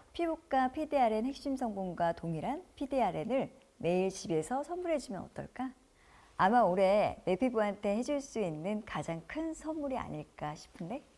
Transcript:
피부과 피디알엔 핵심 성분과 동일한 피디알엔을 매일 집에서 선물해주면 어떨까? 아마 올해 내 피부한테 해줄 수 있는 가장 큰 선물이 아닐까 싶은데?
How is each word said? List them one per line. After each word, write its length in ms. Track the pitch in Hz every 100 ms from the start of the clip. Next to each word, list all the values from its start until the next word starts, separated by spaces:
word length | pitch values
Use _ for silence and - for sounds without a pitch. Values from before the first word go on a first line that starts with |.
| -
피부과 600 | - 330 320 - 262 254
피디알엔 520 | 311 302 285 226 220
핵심 300 | 254 277 285
성분과 600 | 262 240 196 185 165 170
동일한 500 | 170 165 160 208 320 -
피디알엔을 800 | - 277 269 196 160 151 262 165 - - -
매일 340 | 165 180 190
집에서 540 | 190 208 160 - 262
선물해주면 580 | 302 359 349 294 - 180
어떨까? 500 | - - 143 - 262 - _ _ - - - -
아마 260 | 185 240
올해 600 | 190 185 190 208 165 - 170
내 100 | 185
피부한테 600 | 254 226 208 196 208 208
해줄 220 | 254 285
수 200 | 269 226
있는 440 | 180 151 180 214
가장 380 | - 160 156 165 -
큰 260 | 311 320
선물이 420 | 320 311 311 285 247
아닐까 600 | - 151 147 - 151 151
싶은데? 480 | - - 170 269 -